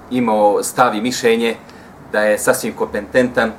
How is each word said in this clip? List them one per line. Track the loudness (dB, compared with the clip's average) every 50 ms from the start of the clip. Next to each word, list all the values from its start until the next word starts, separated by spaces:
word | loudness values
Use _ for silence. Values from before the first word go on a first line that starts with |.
| -12 -6
imao | -4 -2 0 2 2 4 4 4 2 2 -2
stav | -2 0 2 2 2 0
i | -2
mišljenje | -4 -4 -4 0 2 2 2 2 0 -2 -4 -6 -12 -20 -20 -20 -20 -20 -20 -20 -12 -6 -2
da | 0
je | 2 2 0 0
sasvim | 2 0 0 0 -2 -8 -6
kompetentan | -6 -8 -6 -6 -8 -8 -2 0 0 0 0 0 -2 -2 -2 -4